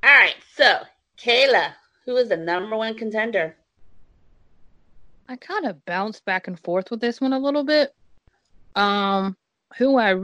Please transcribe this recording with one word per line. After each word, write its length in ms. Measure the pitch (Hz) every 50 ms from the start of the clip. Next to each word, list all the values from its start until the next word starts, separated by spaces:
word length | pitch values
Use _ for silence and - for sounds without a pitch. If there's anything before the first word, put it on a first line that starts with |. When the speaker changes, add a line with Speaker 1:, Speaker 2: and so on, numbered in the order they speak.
| -
Speaker 1:
All 100 | 269 285
right, 220 | 269 220 175 151 - _ _ _
so 260 | - 294 240 185 135 - - _ _ _ _ _ _
Kayla, 540 | - 240 240 240 269 277 247 220 165 139 139 _ _ _ _ _ _
who 120 | - 247 247
is 120 | 247 226
the 80 | 190 165
number 380 | 160 165 170 180 185 214 220 220
one 180 | 220 226 220
contender? 600 | 220 233 220 208 220 220 226 220 196 160 160 160 _ _ _ _ _ - - - - - _ _ _ _ - _ _ _ _ _ _ - - _ _ _ _ _ - - - - - _ _
Speaker 2:
I 100 | 254 254
kinda 360 | - - 349 427 359 254 185 143 _
bounced 400 | - 175 180 196 220 214 - _
back 220 | - 190 185 - -
and 120 | 185 170
forth 320 | _ - 175 185 - -
with 80 | 240 226
this 180 | - 240 233 -
one 140 | 262 262 269
a 60 | 269
little 240 | 269 277 285 294 285
bit. 320 | 269 302 302 294 277 _ _ _ _ - - _ _ _ _ _ _ _ - - _ -
Um, 600 | 202 202 202 202 202 202 196 196 196 190 196 190 _ _ _ _ _ _ _ - -
who 200 | 247 269 277 254
I 180 | 226 208 190 185